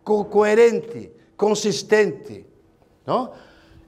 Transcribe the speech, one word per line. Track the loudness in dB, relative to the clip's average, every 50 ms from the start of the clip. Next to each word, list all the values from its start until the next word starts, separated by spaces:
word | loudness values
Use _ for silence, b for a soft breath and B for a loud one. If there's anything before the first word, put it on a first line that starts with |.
co-, | _ -2 -2 -2 -2 0
coherente, | 2 2 2 4 4 4 4 4 4 0 -6 -8 -12 -14 -16 -16 -20 _ _ _ _
consistente, | -2 0 0 0 0 -2 -2 -4 -4 -2 0 2 2 2 0 -2 -8 -14 -18 -18 -20 -20 _ _ _ _ _ _ _ _ _ _ _ _
¿no? | -4 -4 -4 -4 B B B B B B B B B B B B